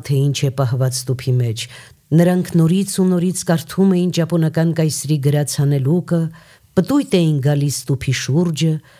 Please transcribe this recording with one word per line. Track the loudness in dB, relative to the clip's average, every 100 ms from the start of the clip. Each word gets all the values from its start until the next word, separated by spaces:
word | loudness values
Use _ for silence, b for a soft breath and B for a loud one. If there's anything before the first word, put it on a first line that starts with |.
| -2
թե | 0
ինչ | 0 0
է | -2 -2
պահված | -2 0 -2 -2
տուփի | -6 -4 -2 0
մեջ։ | 0 -4 -10 B B B 0
Նրանք | 2 4 2 0 2
նորից | 2 2 0
ու | 0 0
նորից | 2 0 -2
կարդում | -2 -2 -2 0 2
էին | 2 0 0
ճապոնական | 0 0 0 0 0
կայսրի | 0 -2 -2 -2 0 2
գրած | 0 0 0
հանելուկը, | 0 2 2 0 0 -2 -2 B B B _ -2
պտույտ | 0 0 2 2
էին | 2 2
գալիս | 2 0 0 -4 -4
տուփի | -4 -2 -4
շուրջը, | 0 0 0 0 -2 -2 b